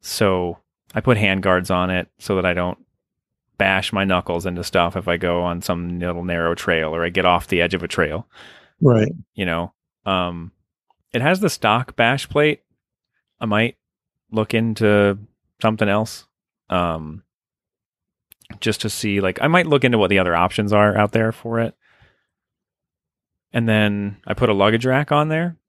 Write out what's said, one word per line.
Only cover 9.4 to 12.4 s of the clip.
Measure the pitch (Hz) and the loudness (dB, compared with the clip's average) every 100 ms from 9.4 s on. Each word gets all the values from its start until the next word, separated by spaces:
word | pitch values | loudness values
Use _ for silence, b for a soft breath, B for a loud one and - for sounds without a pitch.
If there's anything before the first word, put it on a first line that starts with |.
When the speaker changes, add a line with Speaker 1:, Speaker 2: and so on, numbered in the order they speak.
| 92 | -4
Speaker 1:
know, | 82 87 _ _ _ | -2 -6 _ _ _
um, | - 95 87 87 85 _ _ _ _ _ _ | -4 -2 -2 -8 -14 _ _ _ _ _ _
it | 123 | -2
has | 135 185 | 0 0
the | 196 | 0
stock | - 110 110 123 | 0 0 0 -2
bash | - 117 135 - | 0 2 2 -2
plate. | 147 | 0